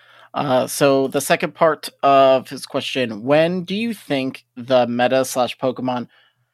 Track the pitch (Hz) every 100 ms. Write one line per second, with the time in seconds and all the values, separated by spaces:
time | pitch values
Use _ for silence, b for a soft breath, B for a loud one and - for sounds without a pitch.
0 | b b b - 143 127 123 - 143 135
1 | 135 143 - 170 165 - 165 147 - -
2 | 139 139 135 131 - 139 - 131 - 135
3 | 120 104 117 151 165 185 170 196 233 214
4 | - 143 131 127 _ - 120 127 120 120
5 | 123 131 127 131 120 - 131 123 127 123
6 | 113 _ _ _ _